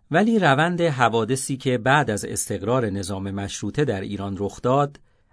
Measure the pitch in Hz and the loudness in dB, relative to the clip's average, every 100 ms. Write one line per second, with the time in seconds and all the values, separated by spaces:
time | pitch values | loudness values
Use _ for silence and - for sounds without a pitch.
0 | - 156 214 226 170 135 165 175 170 131 | -2 0 2 4 4 4 2 2 0 2
1 | 117 113 110 131 - 135 135 127 113 143 | 2 2 0 -2 -4 -4 -2 0 4 2
2 | 120 104 - 110 - 101 98 127 113 95 | 2 -2 -4 -6 -6 -4 0 0 0 -2
3 | 92 98 98 98 98 - 104 98 147 98 | -4 -6 -6 -6 -6 -6 -6 -2 -2 -2
4 | 104 101 98 98 101 - 123 135 143 147 | -4 -6 -6 -4 -6 -4 0 2 0 -4
5 | _ _ _ | _ _ _